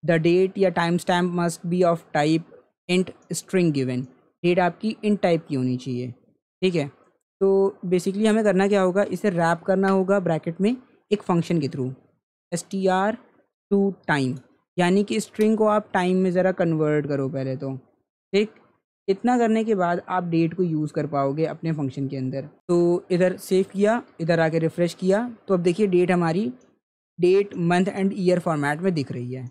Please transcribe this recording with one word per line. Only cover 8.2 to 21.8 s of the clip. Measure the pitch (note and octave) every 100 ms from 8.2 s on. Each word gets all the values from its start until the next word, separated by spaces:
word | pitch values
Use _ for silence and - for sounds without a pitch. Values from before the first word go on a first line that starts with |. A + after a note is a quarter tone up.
| G#3+
हमें | G#3+
करना | G#3+ F#3 G3
क्या | G3+
होगा, | F#3 F#3
इसे | G3+ F#3 G#3+
रैप | F3 E3 E3+
करना | - F#3+ F#3+
होगा | F#3+ F#3 G3+
ब्रैकेट | F3 D#3 - E3
में | G3 B3+ _ _ _
एक | G#3
फंक्शन | - E3+ D#3+ E3+
के | C3+
through, | C#3+ B2+ C3+ _ _ _ _ _
एसटीआर | E3+ - G3 F#3+ F#3 G3 A#3 _ _ _ _ _
to | G3+ G3 F#3 -
time, | D3+ C3 C#3+ - _ _ -
यानी | F3 F#3+
कि | G#3 A3
स्ट्रिंग | - - G#3+ A3
को | G#3+
आप | G#3+ G#3
टाइम | G3 F3+ F#3
में | F#3
ज़रा | F3+ F3+
कन्वर्ट | F#3 E3+ D#3 D3+ D3+ C#3+
करो | C#3 C3+
पहले | C3+ C3 C3
तो, | C#3 C3 _ _ _ _ _
ठीक। | G3 G#3+ - _ _ _ _ -
इतना | G3 A#3 B3
करने | A#3 A3
के | A3 G3+
बाद | F3 F3 -
आप | F#3
डेट | F3 E3 E3
को | E3
यूज़ | F3+ D#3 D3+
कर | - C#3+
पाओगे | C#3+ C#3 C#3+ D#3+
अपने | D#3 E3
फंक्शन | D3+